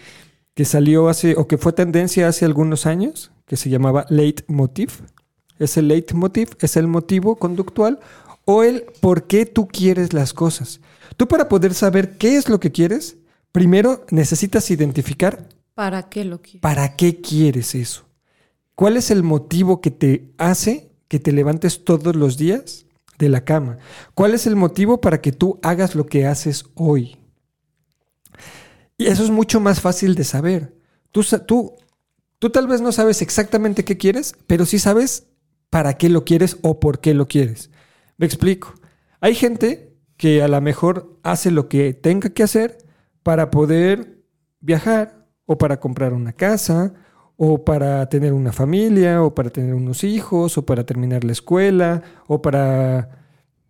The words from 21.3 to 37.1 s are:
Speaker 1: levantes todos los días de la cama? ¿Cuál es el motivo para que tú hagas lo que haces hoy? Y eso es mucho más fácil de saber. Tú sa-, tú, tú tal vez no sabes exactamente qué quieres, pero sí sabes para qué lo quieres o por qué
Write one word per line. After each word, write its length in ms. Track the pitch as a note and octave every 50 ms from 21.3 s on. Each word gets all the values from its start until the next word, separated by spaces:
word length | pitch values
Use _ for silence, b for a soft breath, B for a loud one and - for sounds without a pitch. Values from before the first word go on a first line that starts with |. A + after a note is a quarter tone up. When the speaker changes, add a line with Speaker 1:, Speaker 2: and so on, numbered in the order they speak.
Speaker 1:
levantes 520 | C#3+ C#3+ C#3 D3 D#3 D#3+ F3+ F3 - - -
todos 320 | - E3+ D3+ D3+ F3 E3+
los 220 | D#3 D3 C3+ B2 B2+
días 480 | D3+ F3 G#3 C4+ C#4 - - - _ _ _ _ _ _ _ -
de 100 | D3+ C#3+
la 160 | C3 C3 -
cama? 340 | - D#3 D#3 C#3 B2 A#2 B B B B B B B B
¿Cuál 200 | - G3 G#3 A3+
es 120 | A#3 -
el 100 | A#3 G#3+
motivo 440 | G3+ F3+ D#3 - F#3 G3+ G#3+ B3 A#3+
para 200 | - F#3+ D#3 C#3+
que 100 | - C#3+
tú 300 | C3 - F3+ F#3+ - -
hagas 320 | - E3 F3 F3 F#3+ F#3 -
lo 120 | D3+ D3
que 200 | - - C#3+ C3+
haces 380 | C#3 C#3+ - - D#3 C#3 - - _ _
hoy? 440 | - E3 D3+ D3 C3+ A#2+ A#2+ - _ _ _ _ _ _ _ _ _ _ _ _ _ _ _ _ _ _ _ _ _ _ _ B B B B B B B B B B B B _
Y 100 | - A#3+
eso 160 | - F#3+ F#3+
es 80 | A3 G#3+
mucho 300 | G#3+ G#3+ A3 - - A3
más 200 | G3+ G3+ F#3+ -
fácil 340 | - F3+ F3+ - G3 F#3+ F3+
de 100 | F3+ C3+
saber. 500 | - - C3+ D3+ F3 F#3+ E3+ D3 - - _ _ _ _ _ _ _
Tú 100 | - G#3
sa-, 220 | G#3 - A3+ G3+ F#3+
tú, 300 | - A3 B3 G#3+ - - _ _ _ _ _ _ _ _ _ _ _ _ _
tú 120 | A3+ A#3
tal 160 | A#3 C4 C4
vez 140 | B3+ B3+ A#3
no 100 | A#3 B3
sabes 300 | - A3+ A3 A3 G#3 -
exactamente 640 | F3 - - - G#3 G#3 - A3 G#3+ G#3+ G3 G3+ -
qué 120 | - F#3+ F#3+
quieres, 360 | - F#3+ G#3 B3+ D4+ - - _ _
pero 180 | - F3+ E3+ F3
sí 140 | - - G3+
sabes 480 | - G3+ G3+ A3+ C4 C4 - - - _ _ _ _ _ _ _ _ _
para 280 | - E3 D3 C#3 C3+ -
qué 100 | E3+ E3+
lo 160 | E3+ D#3+ -
quieres 320 | - E3+ D#3+ F#3 F3+ - -
o 180 | - D#3+ D3+ -
por 200 | - D3 C#3 -
qué 140 | - D#3